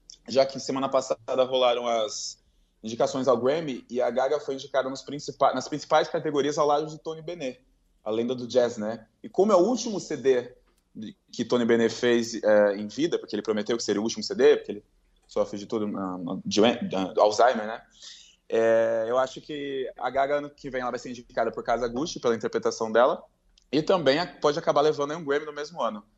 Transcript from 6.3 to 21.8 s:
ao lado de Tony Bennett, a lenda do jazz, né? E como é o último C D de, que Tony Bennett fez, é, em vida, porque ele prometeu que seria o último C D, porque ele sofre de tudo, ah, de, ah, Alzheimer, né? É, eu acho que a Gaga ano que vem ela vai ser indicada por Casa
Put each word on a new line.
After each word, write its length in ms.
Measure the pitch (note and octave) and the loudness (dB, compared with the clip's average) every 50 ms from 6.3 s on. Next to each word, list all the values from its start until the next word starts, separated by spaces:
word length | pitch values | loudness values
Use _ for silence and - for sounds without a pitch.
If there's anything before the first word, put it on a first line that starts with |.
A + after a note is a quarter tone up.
| C#3+ C#3+ C3+ D3 D3 E3 | 0 0 0 0 0 0
ao 100 | D3+ D3 | 2 2
lado 200 | D3 D3 D#3 D#3 | 2 2 0 -4
de 120 | D#3 D3+ | -8 -12
Tony 220 | - E3 D#3+ D#3+ | -12 -12 -12 -10
Bennett, 380 | D#3 E3+ F3 F3 C#3+ B2+ B2 - _ _ _ _ _ _ _ _ _ | -10 -12 -10 -8 -8 -8 -8 -10 _ _ _ _ _ _ _ _ _
a 80 | G#2+ | -4
lenda 240 | A2 A2+ A#2+ B2 C3 | -2 -2 -2 -2 -4
do 120 | B2 B2 A2+ | -4 -6 0
jazz, 300 | A#2+ B2 A#2+ A#2 - A2 | 2 4 4 4 0 -4
né? 300 | G#2 G#2+ A2+ A#2 - _ _ _ - | -6 -6 -6 -8 -12 _ _ _ -20
E 60 | - | -2
como 220 | - - F#3+ A3 | 2 2 4 6
é 40 | G#3 | 6
o 40 | F3 | 6
último 400 | E3+ A3 B3+ - - A#3+ G3+ F3 | 6 4 2 -2 -4 -4 -6 -6
C 180 | - - D#3 C3+ | -6 -6 -8 0
D 360 | B2 C3+ B2+ B2 A#2+ - - _ _ _ _ _ _ _ _ | 2 4 4 4 2 -4 -10 _ _ _ _ _ _ _ _
de, 220 | G#2+ A2 G#2+ - _ _ _ | -14 -14 -14 -14 _ _ _
que 140 | - - A#2 | -8 -6 -2
Tony 200 | A2+ B2+ A#2+ A#2 | 0 0 2 4
Bennett 280 | A2+ A#2 A#2 A#2 A2 - | 4 4 4 4 2 0
fez, 420 | - B2 A#2+ A#2+ A#2+ A2+ A2+ A#2 G#2 - | 0 2 2 2 2 2 -2 -6 -2 2
é, 320 | G#2+ G#2+ G#2 G#2 G2+ G2 | 4 6 6 6 4 2
em 120 | G2+ G#2+ G#2 | 0 -6 -8
vida, 300 | - C3 D#3 E3 - - | -4 -4 -2 -2 -2 -4
porque 180 | - - - | -4 -6 -6
ele 60 | G#2 | -4
prometeu 360 | - A2+ G#2+ G#2+ G#2 - A#2+ A2+ | -2 -2 -2 -2 0 -2 -2 -2
que 60 | - | 0
seria 160 | - G#2 G2+ | -2 0 0
o 40 | G#2+ | 0
último 180 | A#2 A2+ A2 | -2 -4 -4
C 140 | G#2 - G2 | -6 -6 0
D, 220 | G#2 C3 D3+ C#3 - | 4 6 6 6 4
porque 140 | - - G#2 | 2 -4 -10
ele 100 | G#2 - _ _ _ _ _ _ _ _ _ | -10 -14 _ _ _ _ _ _ _ _ _
sofre 300 | - A2 G2+ - - G#2 | -4 -2 -2 -2 -4 -8
de 80 | G2+ | -8
tudo, 200 | G2 A#2+ A2+ G#2 G#2 - G2 | -6 -4 -4 -4 -4 -4 -6
ah, 400 | G2 F#2 F#2 F2+ - F#2+ F#2 F#2+ - | -6 -6 -6 -8 -8 -8 -8 -8 -6
de, 180 | F#2+ G2 G#2 G#2+ | -2 2 4 4
ah, 500 | A#2+ A#2 - G2+ F#2 F#2+ F#2+ F#2 F2+ - - | 4 4 2 -2 -4 -2 -2 -4 -2 2 2
Alzheimer, 480 | G2+ G#2+ G#2 - A#2 B2+ B2+ A2 G#2+ | 4 4 4 4 4 4 2 0 -4
né? 160 | G#2+ A2+ - - _ _ _ - - - - - - _ _ _ - | -6 -8 -10 -14 _ _ _ -20 -20 -20 -20 -20 -20 _ _ _ -2
É, 580 | - A2+ A2+ A2+ A2+ A2+ A2+ A2+ A2+ A2+ A2+ A2+ | 0 2 4 4 4 4 4 2 0 0 -2 0
eu 100 | B2 C3 | 0 0
acho 240 | C3 C3 - D#3 | 0 -2 -4 -10
que 500 | - - D3+ C#3+ C#3+ C#3 C3+ C3+ B2+ A2+ - - | -12 -10 -10 -8 -6 -6 -6 -6 -6 -8 -8 -8
a 100 | - B2+ | -6 -2
Gaga 260 | B2 C3+ C#3 C#3 C#3+ D3 | 0 0 0 0 0 -2
ano 140 | D3 C#3+ | -4 -6
que 180 | - - - C#3 | -12 -14 -12 -8
vem 120 | B2 B2+ | -6 -6
ela 100 | B2 A#2+ | -4 -4
vai 80 | B2 A#2+ | -6 -6
ser 100 | - C3 | -8 -10
indicada 420 | B2 A#2+ A#2+ - - B2+ A2+ A2+ | -12 -14 -14 -8 -4 -2 -2 -2
por 120 | A2 A#2 A2+ | -2 -4 -4
Casa 240 | - A#2 A#2 | -2 -2 -2